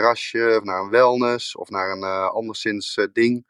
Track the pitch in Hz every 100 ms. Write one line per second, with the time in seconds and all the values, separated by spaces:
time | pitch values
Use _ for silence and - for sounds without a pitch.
0 | 113 117 - 113 117 110 101 92 98 117
1 | 127 123 123 120 - - 90 101 95 95
2 | 95 95 95 113 113 107 113 104 - -
3 | 101 - 120 120 -